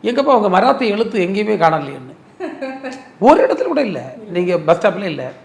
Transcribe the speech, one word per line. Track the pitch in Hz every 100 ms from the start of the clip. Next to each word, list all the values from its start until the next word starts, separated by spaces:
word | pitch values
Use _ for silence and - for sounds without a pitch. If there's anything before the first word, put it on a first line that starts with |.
"எங்கப்பா | 214 247 277 254
உங்க | 208 180
மராத்தி | 240 277 240
எழுத்து | 208 220 220 180
எங்கேயுமே | 196 214 208
காணலையேன்னு." | 160 156 139 139 131 - - _ 349 - 262 262 262 - - -
ஒரு | 220 339 523
இடத்துல | -
கூட | 508 302 240
இல்ல. | 147 120 - -
நீங்க | 175 180 175
பஸ் | 151 175 208
ஸ்டாப்ல | 185
இல்ல | 196 139 127 -